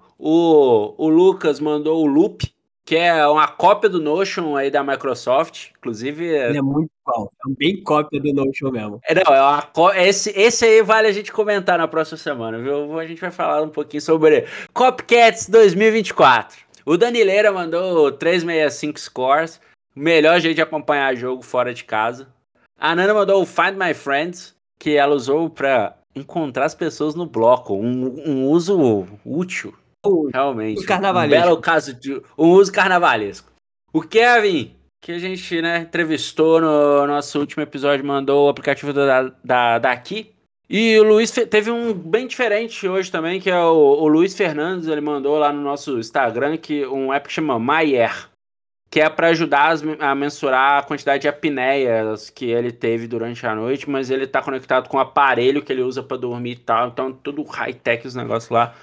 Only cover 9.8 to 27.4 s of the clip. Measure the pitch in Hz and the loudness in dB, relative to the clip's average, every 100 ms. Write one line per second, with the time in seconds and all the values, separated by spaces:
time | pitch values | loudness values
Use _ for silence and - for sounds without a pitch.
9.8 | 180 190 185 190 214 196 226 233 226 220 | 2 4 2 2 -2 2 2 4 4 6
10.8 | 202 220 220 202 208 - 208 202 190 170 | 6 4 2 0 -4 -4 -2 -2 0 0
11.8 | 160 156 156 156 156 131 113 113 131 143 | 0 -2 -4 -6 -8 -8 -8 -6 -4 -6
12.8 | 147 160 160 165 180 175 160 151 156 151 | -6 -8 -10 -10 -10 -4 -2 -2 -2 -6
13.8 | 151 147 156 160 156 139 - - - - | -8 -6 0 2 4 4 0 -10 -6 0
14.8 | 254 254 - 233 233 220 - 226 208 175 | 2 0 2 6 6 4 2 6 6 6
15.8 | 220 220 185 - 143 117 - - _ _ | 2 2 -2 4 4 4 0 -14 _ _
16.8 | - 175 240 240 202 196 214 185 165 170 | -2 2 2 2 2 2 2 0 -4 -4
17.8 | 185 170 143 139 160 180 170 160 151 - | 0 2 2 2 0 0 0 0 0 -2
18.8 | 147 147 - - 131 147 160 - _ _ | -8 -10 -12 -4 0 0 -2 -10 _ _
19.8 | _ 135 156 165 156 175 165 160 156 156 | _ -6 0 4 4 4 2 -2 -2 -4
20.8 | 139 143 135 127 123 131 - 127 123 120 | -2 0 0 -2 -6 -8 -6 -4 -4 -6
21.8 | - 107 113 127 135 _ _ _ _ _ | -6 -4 -4 -6 -16 _ _ _ _ _
22.8 | 151 170 214 214 196 196 170 - 180 196 | -2 0 0 0 2 0 0 -2 -2 -2
23.8 | 180 147 143 139 170 175 - _ _ _ | -4 -4 -4 -4 -4 -10 -20 _ _ _
24.8 | 151 147 143 143 120 151 160 - 139 127 | -2 2 2 0 0 -2 -2 -4 0 0
25.8 | 101 - _ 135 143 175 147 127 151 - | -2 -8 _ -16 -10 -8 -6 -4 -4 -4
26.8 | 160 - 151 156 170 117 | -8 -4 -6 -6 -8 2